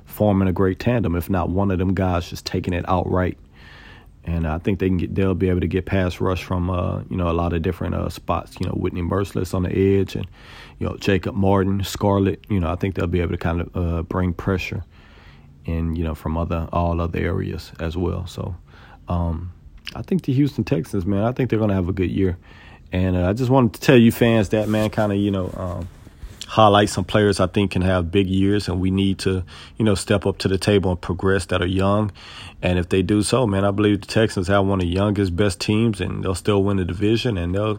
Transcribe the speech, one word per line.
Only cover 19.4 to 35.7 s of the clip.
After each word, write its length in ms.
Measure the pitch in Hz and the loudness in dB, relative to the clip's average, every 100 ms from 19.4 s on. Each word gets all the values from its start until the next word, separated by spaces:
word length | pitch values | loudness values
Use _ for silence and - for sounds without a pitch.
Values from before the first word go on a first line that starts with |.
| 87 - - - - - | -8 -14 -20 -18 -16 -14
I 60 | |
think 220 | - 190 | -4 -2
the 100 | - | 0
Houston 320 | 131 143 - 107 | 0 0 0 -2
Texans, 400 | 80 - 101 87 | -2 -2 -4 -2
man, 180 | 98 | 0
I 80 | 110 | 0
think 180 | 131 127 | 0 0
they're 80 | 110 | 2
gonna 160 | 107 | 2
have 160 | 95 87 | 2 0
a 40 | |
good 180 | 92 90 | 0 0
year. 260 | - 95 87 - - - - - | 2 0 -2 -10 -20 -20 -20 -6
And, 240 | 92 92 90 | 0 2 2
uh, 140 | 90 | 2
I 40 | |
just 160 | 107 123 | 0 2
wanted 240 | 135 117 | 4 4
to 60 | - | 2
tell 180 | - 131 | 6 8
you 140 | 117 | 6
fans 380 | - 117 113 95 | 6 4 4 2
that, 180 | 107 107 | 0 0
man, 220 | 107 107 | 0 0
kinda, 260 | - 107 101 | 0 0 0
you 160 | 101 | 0
know, 180 | 98 92 - | -2 -4 -6
um, 320 | 92 90 87 - - - - - - | -8 -8 -10 -14 -20 -18 -18 -16 -2
highlight 420 | - 107 101 104 | 6 8 8 4
some 140 | - | 0
players 360 | 92 110 104 95 | -2 2 2 2
I 60 | 92 | 0
think 240 | 104 98 | 0 0
can 140 | 92 | 0
have 260 | 92 92 85 | 2 2 2
big 160 | 101 95 | 0 2
years, 420 | 95 98 104 98 | 2 2 0 0
and 140 | 90 | -2
we 80 | 92 | 0
need 300 | 95 98 92 | 2 0 0
to, 240 | 95 92 90 - - - | -2 -2 -4 -14 -14 -2
you 80 | 110 | 0
know, 80 | |
step 320 | 98 - 101 98 | 0 0 0 2
up 140 | 98 | -2
to 80 | 98 | -2
the 100 | 95 | 0
table 320 | - 104 92 | 2 2 2
and 100 | 90 | -2
progress 460 | - 85 95 95 - | -4 -2 0 0 0
that 160 | 92 | -2
are 60 | 90 | 0
young. 440 | 92 95 104 104 - - - - - | 0 2 2 0 -6 -16 -18 -18 -6
And 200 | 90 90 | -2 0
if 100 | 85 | 0
they 140 | 95 | 0
do 180 | 92 104 | 2 2
so, 240 | 101 120 123 | 2 2 2
man, 180 | 98 | 2
I 60 | 101 | 0
believe 320 | 98 104 104 | 2 2 2
the 60 | - | 0
Texans 400 | - 113 - 90 | 0 2 0 2
have 180 | 101 95 | 2 2
one 140 | 98 | 0
of 80 | 90 | 0
the 40 | |
youngest, 440 | 90 101 101 98 87 | 0 2 2 0 2
best 260 | 104 - | 0 0
teams, 400 | - | 0